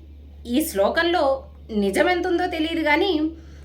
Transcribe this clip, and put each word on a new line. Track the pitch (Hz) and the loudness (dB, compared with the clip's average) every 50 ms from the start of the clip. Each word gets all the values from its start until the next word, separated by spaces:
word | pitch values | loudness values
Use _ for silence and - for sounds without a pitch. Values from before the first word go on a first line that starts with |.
| - - - - - - - - - | -20 -20 -20 -20 -20 -20 -20 -16 -8
ఈ | 240 240 277 302 | -2 -2 -2 0
శ్లోకంలో | - - 196 196 - 302 330 339 349 339 349 294 269 269 269 - - - - - - | 0 0 2 2 2 2 2 2 2 2 2 2 2 0 0 -4 -12 -20 -20 -12 -4
నిజమెంతుందో | 226 208 202 196 190 269 311 359 359 349 349 370 349 339 359 | -2 0 0 2 2 2 2 2 2 0 0 0 0 0 0
తెలియదు | 359 349 320 311 320 339 330 | -2 -2 -2 -2 -2 -2 0
కానీ, | 311 294 294 320 392 403 349 302 311 320 - - - - - - | 2 2 2 4 2 2 2 0 0 -2 -4 -8 -16 -20 -20 -20